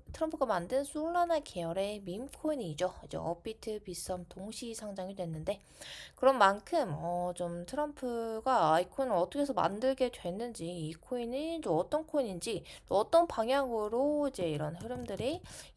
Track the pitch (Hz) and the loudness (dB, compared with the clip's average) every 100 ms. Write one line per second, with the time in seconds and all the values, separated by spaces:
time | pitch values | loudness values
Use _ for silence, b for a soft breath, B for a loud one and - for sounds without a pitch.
0 | - - 320 311 247 185 175 254 285 302 | -10 -2 -2 0 2 2 2 0 0 -2
1 | 311 349 349 320 285 185 165 175 202 214 | 0 2 2 2 0 -6 -4 -2 -2 -4
2 | 196 190 277 - 311 294 180 147 180 - | -8 -8 -8 -4 -2 -2 -2 -2 -2 -2
3 | - - 160 170 226 220 - 214 - 175 | -10 -6 -4 -4 -6 -8 -6 -8 -8 -10
4 | - 185 175 - 202 220 240 220 214 196 | -6 -6 -8 -12 -12 -8 -8 -8 -8 -8
5 | 185 196 175 156 156 208 B B B B | -8 -6 -6 -4 -4 -4 B B B B
6 | B - 254 - 196 202 - 339 220 151 | B 4 6 8 8 6 0 0 0 -2
7 | 165 175 180 180 175 170 175 269 294 285 | -2 -2 -2 -2 -4 -6 -6 -4 -4 -4
8 | 254 233 226 220 254 247 160 160 185 - | -4 -2 -4 -2 4 6 8 6 4 -2
9 | 262 190 180 277 277 208 165 202 254 262 | 0 2 2 0 0 2 2 2 2 2
10 | 247 - 175 185 240 220 170 180 156 160 | 0 0 -6 -4 -6 -6 -6 -4 -6 -6
11 | - 247 233 262 320 330 233 160 185 302 | -6 -4 -2 -2 -2 -4 2 2 2 0
12 | 320 294 233 175 233 196 B B - 196 | 0 0 0 -2 -4 -4 B B 0 2
13 | 220 330 339 - 226 269 269 226 214 233 | 6 6 6 2 2 2 2 0 0 2
14 | 285 302 285 285 170 147 151 170 226 247 | 2 2 0 0 -2 0 -2 -6 -8 -8
15 | 240 196 233 349 B B B | -6 -2 -2 -2 B B B